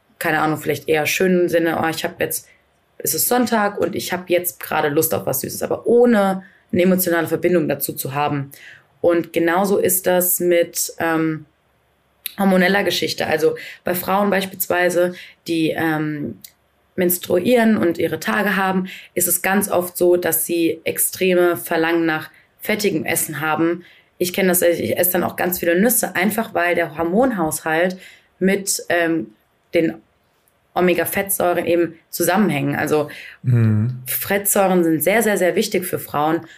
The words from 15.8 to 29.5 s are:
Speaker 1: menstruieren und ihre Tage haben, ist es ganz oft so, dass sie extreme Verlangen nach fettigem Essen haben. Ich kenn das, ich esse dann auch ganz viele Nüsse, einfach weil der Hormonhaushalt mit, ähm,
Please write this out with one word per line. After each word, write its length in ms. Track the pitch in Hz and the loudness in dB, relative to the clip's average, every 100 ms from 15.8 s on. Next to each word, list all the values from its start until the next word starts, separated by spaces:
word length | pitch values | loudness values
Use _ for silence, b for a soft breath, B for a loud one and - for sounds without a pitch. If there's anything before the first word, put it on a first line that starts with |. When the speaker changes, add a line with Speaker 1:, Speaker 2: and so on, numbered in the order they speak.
| 160 156 156 151 147 - - _ _ _ _ - | -2 -2 -4 -6 -8 -12 -20 _ _ _ _ -2
Speaker 1:
menstruieren 840 | 180 180 - 180 180 247 226 214 | 0 0 0 0 2 4 4 2
und 200 | 170 165 | 0 0
ihre 220 | 165 160 | -2 -4
Tage 360 | 185 220 202 190 | -4 -2 0 0
haben, 300 | 190 185 185 B B | 0 0 -4 B B
ist 140 | - 180 | -4 -2
es 140 | - | -2
ganz 300 | 190 196 196 | 0 0 0
oft 260 | - 180 - | -2 -2 0
so, 200 | 180 180 | 2 2
dass 280 | 175 160 - | 2 -4 -2
sie 360 | 170 165 - | 0 0 -2
extreme 720 | - 160 - - 185 180 175 170 | -6 -4 -4 -2 0 2 2 0
Verlangen 480 | - 165 160 170 165 | -2 0 0 2 0
nach 240 | 156 156 b b b | -2 -6 b b b
fettigem 460 | - 214 208 175 123 | -4 -2 0 -2 -2
Essen 340 | 160 - 147 | -4 -4 -4
haben. 460 | 156 156 165 175 B B B - | -2 0 0 -2 B B B -6
Ich 160 | 180 | -4
kenn 160 | 180 190 | 0 2
das, 120 | 175 | 2
ich 360 | 170 170 104 - | 2 2 0 0
esse 160 | 180 | 0
dann 100 | 180 | 0
auch 140 | - - | -2 -2
ganz 220 | 180 180 | -4 -2
viele 200 | 170 175 | 0 2
Nüsse, 360 | 226 240 - - | 2 2 -2 -2
einfach 380 | 190 196 214 | -2 -2 -4
weil 220 | - 175 175 | -2 0 0
der 220 | 170 151 | -2 -4
Hormonhaushalt 1000 | 170 190 269 214 160 147 160 156 185 185 B B B - | -2 2 2 0 -2 -4 -2 0 0 -2 B B B -2
mit, 460 | 190 196 190 - - | 0 0 -2 -6 -2
ähm, 440 | 175 170 165 - - _ | 0 0 -2 -4 -12 _